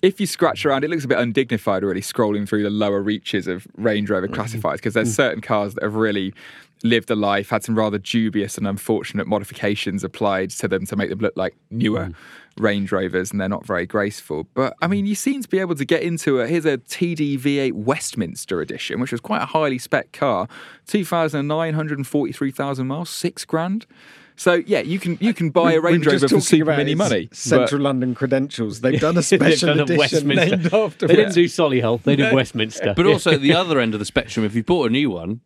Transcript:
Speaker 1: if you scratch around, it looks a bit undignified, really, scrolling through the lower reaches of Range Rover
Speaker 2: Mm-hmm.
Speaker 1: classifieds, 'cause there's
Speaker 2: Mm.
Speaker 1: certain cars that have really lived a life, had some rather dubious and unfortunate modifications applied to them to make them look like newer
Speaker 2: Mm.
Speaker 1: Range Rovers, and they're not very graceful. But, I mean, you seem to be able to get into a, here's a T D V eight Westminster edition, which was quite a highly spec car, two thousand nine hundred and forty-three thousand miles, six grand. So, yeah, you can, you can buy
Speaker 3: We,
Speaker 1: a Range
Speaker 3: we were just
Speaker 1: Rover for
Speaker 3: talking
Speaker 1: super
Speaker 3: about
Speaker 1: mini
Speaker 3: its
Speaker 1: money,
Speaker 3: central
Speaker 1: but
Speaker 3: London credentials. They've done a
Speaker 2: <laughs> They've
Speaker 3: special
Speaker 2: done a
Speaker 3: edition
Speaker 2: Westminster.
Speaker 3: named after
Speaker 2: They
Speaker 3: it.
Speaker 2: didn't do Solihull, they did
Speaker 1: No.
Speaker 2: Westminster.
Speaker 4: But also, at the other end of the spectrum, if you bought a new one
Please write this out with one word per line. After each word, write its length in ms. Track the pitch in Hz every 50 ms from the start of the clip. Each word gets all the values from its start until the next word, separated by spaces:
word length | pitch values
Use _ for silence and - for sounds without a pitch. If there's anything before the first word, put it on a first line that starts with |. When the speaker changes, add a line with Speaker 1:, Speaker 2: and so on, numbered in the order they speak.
| -
Speaker 1:
if 180 | 185 190 -
you 60 | 208 170
scratch 360 | - - - 160 123 - -
around, 200 | 151 135 135 127
it 60 | 117
looks 140 | 113 165 139
a 40 | 120
bit 100 | 131 -
undignified, 640 | 120 120 110 131 135 123 120 107 - - 101 95 95
really, 180 | 101 90 92
scrolling 460 | 98 - - - 120 107 104 104 104 101
through 140 | - 107 104
the 80 | 101
lower 300 | 104 107 107 101 101 98 98
reaches 460 | 104 107 104 _ - - 104 87 92
of 180 | 92 90 - - -
Range 320 | - 104 117 107 104 104 101
Rover 180 | 107 92 - -
Speaker 2:
Mm-hmm. 120 | - -
Speaker 1:
classifieds, 400 | 104 117 113 113 101 - 73 - -
'cause 120 | 117 101
there's 160 | 113 110 123 110
Speaker 2:
Mm. 40 |
Speaker 1:
certain 240 | - 143 123 - -
cars 340 | - - 120 104 101 104 101
that 80 | - -
have 120 | 107 107
really 360 | 110 110 110 101 101 95 95 104 - - - - - - _ _ _ -
lived 240 | 117 117 113 - - 120
a 20 |
life, 360 | 107 104 101 101 101 98 -
had 120 | - 107 -
some 140 | - 113
rather 220 | 110 110 107 101 104
dubious 600 | 98 - - 117 113 110 98 104 98 95 - -
and 80 | 104
unfortunate 600 | 101 98 101 - - 113 101 - - - 104 98 -
modifications 760 | 104 104 98 - - - - 104 104 104 - 104 92 98 92
applied 480 | 95 - - 110 101 98 95 95 95
to 160 | - - -
them 180 | 98 92 95 95
to 100 | 98 -
make 140 | 98 98 -
them 100 | - 98
look 160 | 113 104 -
like 180 | - 95 92 - _ _ _
newer 360 | - 113 - 110 107 95 87
Speaker 2:
Mm. 80 | 95 82 - - - - - - _ _ -
Speaker 1:
Range 320 | 104 107 104 101 98 92 104
Rovers, 380 | 95 95 92 87 92 92 98
and 100 | - 101
they're 80 | 95 95
not 160 | 101 - -
very 220 | - 101 87 87
graceful. 640 | 92 - 110 101 104 107 - - - 78 76 82 _ _
But, 220 | - 131 131 - _ -
I 60 | 170
mean, 180 | 190 202 196
you 80 | 202 208
seem 260 | - - 262 277 269 240
to 60 | -
be 120 | - 190
able 160 | 190 175 175
to 80 | 139 143
get 180 | - 170 156 -
into 380 | 175 170 160 - - 139 127
a, 80 | 120 117
here's 180 | 160 170 151
a 120 | 156 143 127
T 360 | - _ - - 180 175 170
D 220 | 156 156 143 139
V 240 | 135 123 143 143 143
eight 160 | 135 131 -
Westminster 840 | 95 107 117 139 156 - - - 117 101 82 - - - - 95 85
edition, 400 | 76 69 - - - - - 101
which 120 | 123 135 -
was 80 | 117
quite 220 | _ - 214 - -
a 40 |
highly 320 | - - 160 156 147 135 127
spec 320 | - - - 135 - _
car, 380 | - - - 139 117 90 92 - - - - - - - _ -
two 160 | - 208 190
thousand 420 | 156 - 170 165 156 147 147 139
nine 280 | 147 151 156 165 165 151
hundred 240 | 156 156 151 147 143
and 80 | 139
forty-three 440 | - - 147 143 - - - 147 135
thousand 380 | 135 - 143 139 139 131 131 131
miles, 200 | 135 156 175 156
six 360 | - - - 175 - - -
grand. 420 | _ - 160 165 175 190 220 - _ _ _ - - - - - _ _
So, 200 | _ - 185 175 175 -
yeah, 140 | - 202 151
you 180 | - - 170 190
can, 200 | - 180 170 -
you 140 | 185 226 220
can 160 | - 175 156
buy 220 | 139 175 170 170 165
Speaker 3:
We, 20 |
Speaker 1:
a 40 | 160
Range 260 | 160 170 175 175 151
Speaker 3:
we 60 | 151 143
were 60 | 135
just 40 | 135
Speaker 1:
Rover 40 | 135
for 0 | - -
Speaker 3:
talking 0 | - - - 160
Speaker 1:
super 40 | 156 151
Speaker 3:
about 80 | 156 143
Speaker 1:
mini 140 | 147 143 151
Speaker 3:
its 60 | 160
Speaker 1:
money, 300 | 202 185 123 98 80 - -
Speaker 3:
central 460 | - - 127 160 135 123 110 139 143
Speaker 1:
but 60 | 139
Speaker 3:
London 300 | 139 139 127 123 127 123
credentials. 680 | - 135 131 127 135 131 139 - - 117 107 101 113
They've 180 | 117 131 143 131
done 140 | 147 151 170
a 20 |
Speaker 2:
<laughs> 60 | 175
They've 40 | 151
Speaker 3:
special 440 | - - 185 - - 160 135 175 170
Speaker 2:
done 120 | 147 160
a 20 | -
Speaker 3:
edition 160 | 135 175 147
Speaker 2:
Westminster. 580 | 147 135 - 160 143 143 139 - 175 - -
Speaker 3:
named 180 | 185 160 175 160
after 320 | 214 220 190 156 _ -
Speaker 2:
They 60 | 160 160
Speaker 3:
it. 20 |
Speaker 2:
didn't 180 | - - 208 185
do 100 | 170 175
Solihull, 580 | 170 - - 170 147 135 127 117 113 117 117 -
they 140 | - 143
did 140 | 135 143 -
Speaker 1:
No. 40 | 127
Speaker 2:
Westminster. 600 | 135 127 - - 117 110 110 - - - - 101
Speaker 4:
But 100 | - 175
also, 260 | 190 160 175 - 180 160
at 80 | 143 135
the 100 | 139 156
other 240 | 165 190 175 160 135
end 140 | 120 113 110
of 60 | 107
the 60 | 104
spectrum, 380 | - - 131 120 113 - - 110
if 80 | 104 101
you 100 | 117 113
bought 220 | - 175 175 139 117
a 20 |
new 200 | 113 135 147 135
one 320 | 98 87 82 87 107 120 _